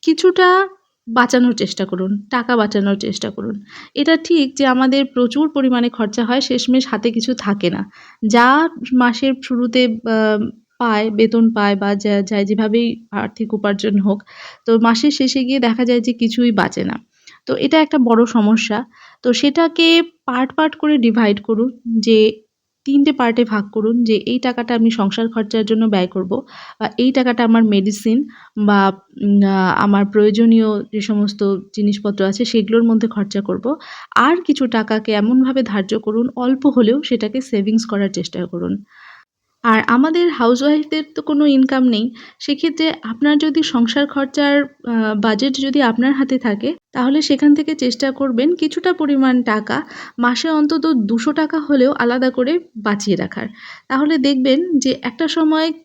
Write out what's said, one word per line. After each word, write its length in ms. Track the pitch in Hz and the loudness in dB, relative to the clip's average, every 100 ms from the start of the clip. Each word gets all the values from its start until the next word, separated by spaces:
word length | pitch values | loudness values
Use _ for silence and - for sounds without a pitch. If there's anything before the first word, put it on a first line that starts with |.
কিছুটা 440 | - 320 370 370 359 370 381 - _ _ - | -2 2 2 4 4 4 0 -6 _ _ -6
বাঁচানোর 480 | 233 247 247 247 220 | -2 2 4 2 0
চেষ্টা 300 | 196 - 190 | -4 -4 -6
করুন, 260 | 185 185 202 - | -4 -4 -6 -4
টাকা 240 | 247 233 240 | -6 -2 0
বাঁচানোর 420 | 208 208 202 202 | 0 0 -2 -2
চেষ্টা 320 | 214 196 220 | -4 -6 -8
করুন। 240 | 202 214 208 202 - - - | -8 -10 -10 -14 -20 -12 -4
এটা 180 | 294 320 | 0 0
ঠিক 280 | 330 339 269 - | 2 0 0 0
যে 100 | 269 | 0
আমাদের 360 | 254 262 277 269 | 2 2 2 0
প্রচুর 400 | - 247 254 311 | 0 0 0 -2
পরিমাণে 400 | 285 262 247 240 | 0 0 0 -2
খরচা 340 | - 214 214 226 | -2 -4 -2 -2
হয়, 160 | 247 | 0
শেষমেশ 420 | 269 247 247 254 254 | 0 -4 0 0 0
হাতে 220 | 214 240 | -2 -2
কিছু 200 | 233 226 | -2 -4
থাকে 360 | 247 202 202 175 | -4 -2 -2 -2
না। 120 | 202 202 - - _ 220 | -4 -10 -14 -20 _ 0
যা 140 | 233 247 277 330 330 - | 4 4 4 0 -4 -2
মাসের 400 | 254 247 233 269 262 | 2 2 2 -2 -2
শুরুতে, 380 | - 247 240 247 247 | -4 -4 0 2 2
আহ, 520 | 226 226 220 220 214 214 - _ _ | 0 -2 0 2 0 -4 -8 _ _
পায়, 300 | 240 214 220 | -2 0 -2
বেতন 340 | 208 226 233 226 | 0 2 4 2
পায় 220 | 226 202 202 | 2 0 0
বা 140 | 202 202 | -2 -2
যা, 200 | 208 202 | 0 -2
যা 160 | 190 208 | 0 -2
যেভাবেই 440 | 196 208 220 226 233 226 - | -2 0 0 0 -2 -6 -10
আর্থিক 380 | 202 208 - 220 | -8 -8 -8 -6
উপার্জন 420 | 214 208 202 220 202 | -4 -2 -2 0 0
হোক, 200 | 196 202 - - - - | 0 -2 -6 -20 -20 -14
তো 80 | - 226 | 0 2
মাসের 320 | 226 226 294 | 4 4 2
শেষে 300 | 294 262 269 | 0 0 0
গিয়ে 160 | 254 269 | -2 0
দেখা 240 | 240 226 247 | 0 0 0
যায় 160 | 240 | 0
যে 120 | 226 | 0
কিছুই 380 | 233 233 226 240 | -2 -2 0 0
বাঁচে 320 | 208 180 - | 2 -2 -2
না। 120 | - - _ _ - - - | -6 -8 _ _ -20 -20 -6
তো 60 | - | -2
এটা 200 | 285 320 302 | 2 2 2
একটা 120 | 302 | 2
বড় 240 | 240 226 233 | 2 2 2
সমস্যা। 540 | 233 208 220 226 214 262 _ - _ | 2 2 2 0 -6 -6 _ -20 _
তো 80 | 247 | -2
সেটাকে 540 | 233 285 302 330 330 330 330 339 _ - | 0 0 2 0 2 2 4 0 _ -8
পার্ট 240 | 247 262 - | -4 -4 0
পার্ট 180 | 311 302 | -2 0
করে 180 | 302 302 | 0 2
ডিভাইড 400 | 233 220 220 202 | 2 2 2 0
করুন, 280 | - 220 247 - 240 226 | -2 -2 -2 -4 -4 -2
যে 180 | 214 220 214 214 _ _ _ _ - | 2 4 4 0 _ _ _ _ -2
তিনটে 260 | 277 285 | 2 2
পার্টে 320 | 269 240 226 | 2 0 0
ভাগ 220 | 233 214 202 | 0 -2 -4
করুন, 240 | 220 214 233 | -4 -2 0
যে 120 | 226 214 | 2 0
এই 240 | - 247 | 0 -4
টাকাটা 320 | 254 247 233 240 | -4 -4 -4 0
আমি 140 | 226 | 2
সংসার 360 | 226 196 185 226 | 2 -2 0 -4
খরচার 340 | 226 214 226 214 | -2 -4 -2 0
জন্য 180 | 220 226 | 0 2
ব্যয় 240 | 202 180 190 | 2 0 -4
করব, 160 | 185 196 - - - - | -4 -6 -8 -20 -20 -8
বা 80 | 214 - | -6 0
এই 140 | 254 | 0
টাকাটা 300 | 269 254 240 | 2 0 2
আমার 200 | 233 226 | 4 4
মেডিসিন 540 | 226 202 190 208 226 226 285 - - - 208 | 4 2 0 -2 -2 -2 -2 -10 -16 -2 2
বা, 120 | 202 196 196 _ - | 2 2 -2 _ -6
উম, 180 | 202 202 196 | 0 2 4
আহ, 260 | 196 185 - | 2 2 2
আমার 260 | 208 202 202 | 2 2 2
প্রয়োজনীয় 640 | 214 208 208 233 226 220 208 - | 2 2 4 4 4 4 -2 -4
যে 80 | 214 | -8
সমস্ত 400 | 202 208 208 202 202 196 196 | -4 -2 -2 -2 -2 -2 -6
জিনিসপত্র 480 | - 208 202 208 202 190 | -4 -2 -2 -4 -2 -2
আছে 180 | 196 240 | 0 0
সেগুলোর 380 | 233 220 226 | 0 2 2
মধ্যে 240 | 233 220 220 | 4 2 0
খরচা 340 | 214 202 196 | -2 -4 -4
করব। 240 | 202 185 226 285 - - - - | -4 -4 -4 -6 -8 -20 -6 0
আর 200 | 247 349 339 | 2 0 0
কিছু 160 | 285 254 | -2 0
টাকাকে 440 | 226 214 220 220 | -2 -2 -4 -2
এমনভাবে 480 | 214 208 254 262 269 | -2 2 2 2 0
ধার্য 280 | 226 202 190 220 | -2 -2 -2 -4
করুন, 260 | 220 220 240 - | -2 -2 -2 -2
অল্প 280 | 247 262 285 | -2 0 2
হলেও 300 | 254 220 262 | 2 2 2
সেটাকে 360 | - 233 214 254 | 0 -4 -4 -6
সেভিংস 420 | 262 214 196 220 226 | -4 -4 0 -2 -2
করার 260 | 202 196 190 | -2 -2 -4
চেষ্টা 220 | 170 180 175 | -8 -8 -8
করুন। 300 | 175 175 196 202 _ - - _ _ _ _ | -8 -6 -8 -10 _ -20 -20 _ _ _ _
আর 160 | 240 220 - | 0 2 2
আমাদের 380 | 240 294 330 349 | 0 2 2 0
হাউসওয়াইফদের 720 | 285 233 247 277 302 302 311 302 - | 2 0 2 2 0 0 -6 -6 -10
তো 60 | |
কোনো 220 | 311 294 294 | -4 0 2
ইনকাম 380 | 269 262 262 254 | 4 2 2 2
নেই, 180 | 214 233 - - _ | 0 -2 -8 -20 _
সেক্ষেত্রে 480 | - 285 330 311 320 - | -6 -4 -4 -2 -4 -4
আপনার 320 | 226 226 294 294 | -10 -2 2 2
যদি 240 | 311 302 | 2 0
সংসার 420 | 311 247 233 285 285 | 0 0 0 0 -2
খরচার, 460 | 285 277 294 285 285 | -2 -4 0 2 2
আহ, 500 | 277 _ - 233 220 214 220 | 0 _ -4 -2 -2 0 0
বাজেট 280 | 214 269 269 269 | 0 -2 -2 -2
যদি 140 | 277 | 0
আপনার 300 | 247 226 254 | 0 2 0
হাতে 240 | 269 269 254 | 0 0 -2
থাকে, 300 | 247 202 233 339 _ | -2 -4 -4 -8 _
তাহলে 260 | 269 247 285 | -4 0 0
সেখান 300 | 302 277 294 294 | 0 2 4 4
থেকে 160 | 302 311 | 2 -2
চেষ্টা 320 | 247 233 269 | -4 -2 -4
করবেন 380 | 269 277 233 285 349 | -2 -2 0 0 0
কিছুটা 360 | 311 330 359 | -2 -2 -2
পরিমাণ 420 | 359 302 285 262 254 | -2 0 2 2 2
টাকা 340 | 240 214 214 240 320 - - - | 0 -2 -2 -4 -6 -16 -18 -2
মাসে 280 | 240 247 320 | -2 0 -2
অন্তত 360 | 311 302 320 320 269 202 | 0 2 0 0 0 0
দুশো 220 | 233 262 | -2 -2
টাকা 240 | 302 311 320 | -2 -2 -2
হলেও 320 | 294 285 254 | 0 2 2
আলাদা 380 | 294 233 247 262 | 2 -2 0 -2
করে 240 | 262 254 349 339 226 | -2 -2 -2 -4 -8
বাঁচিয়ে 400 | 214 202 202 190 | -4 -2 -2 -2
রাখার। 300 | 190 - - - - - _ | -4 -8 -12 -14 -20 -20 _
তাহলে 260 | 269 294 320 | -2 0 0
দেখবেন 420 | 262 269 262 269 359 311 | 0 0 2 0 2 0
যে 120 | - - | 0 -4
একটা 220 | 247 233 320 | -6 -4 -4
সময় 400 | 330 311 311 320 320 | 0 0 2 -2 -6